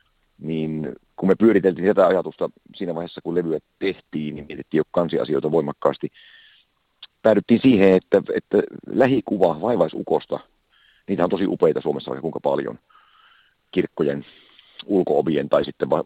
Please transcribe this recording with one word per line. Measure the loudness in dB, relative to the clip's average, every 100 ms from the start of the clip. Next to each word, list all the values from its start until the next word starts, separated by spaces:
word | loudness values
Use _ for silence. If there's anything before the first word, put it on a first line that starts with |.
| _ _ _ -14
niin | -8 -6 -6 -6 -8 -12 _ -4
kun | 0
me | 4
pyöriteltiin | 4 4 2 0 0
tätä | 4 4
ajatusta | 2 -2 -6 -8 _ _ -12
siinä | -8 -8
vaiheessa, | -10 -10
kun | -6 -4
levyä | -2 -4 -8 -8
tehtiin, | -6 -6 _ -8 -8 -10
niin | -12
mietittiin | -16 -4 -2
jo | -2
kansiasioita | -2 -2 -2 -2 -2 0
voimakkaasti. | -2 -2 -2 -2 -2 -8 _ _ -20 _ _ _ _ _ _ -20 _
Päädyttiin | 2 2 4 4
siihen, | 6 6 6
että, | 6 4 0 2 -6
että | 0 0 0 -6 -6
lähikuva | 0 2 2 -2 2 2 2
vaivaisukosta, | -2 0 0 -2 -2 -2 -2 -10 -10 _ _ _ _ _ -6
niitä | -2
on | 0
tosi | 0 -2
upeita | 2 0 0
Suomessa | -4 -6 -8
vaikka | -8
kuinka | -8 -6
paljon, | -4 -2 -4 -10 _ _ _ _ _ _ _ _ _
kirkkojen | -4 -4 -2 -4 -4 -10 -20 _ _ _ -16 -2
ulko-ovien | 0 2 0 0 -2 0
tai | -2 -2
sitten | -6 -2
va-, | -2